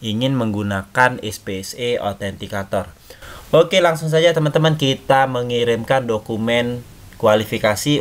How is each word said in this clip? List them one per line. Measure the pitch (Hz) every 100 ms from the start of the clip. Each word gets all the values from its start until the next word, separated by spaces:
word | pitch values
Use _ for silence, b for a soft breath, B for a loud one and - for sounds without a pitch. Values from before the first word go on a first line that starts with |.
| 113
ingin | 107 131 135
menggunakan | 110 101 101 98 95 127 127 127 107
S | -
P | 104 95 98
S |
E | - 120 120
Authenticator. | 101 98 101 95 104 101 98 98 90 - B B B B B
Oke, | 156 180 190
langsung | 175 160 156
saja | 160 170 165
teman-teman, | 151 160 160 156
kita | 135 131 - 135 131
mengirimkan | 123 123 120 120 113 113 135 117
dokumen | 110 - 107 113 120 120 123 - - - -
kualifikasi | 110 107 107 110 107 101 147 147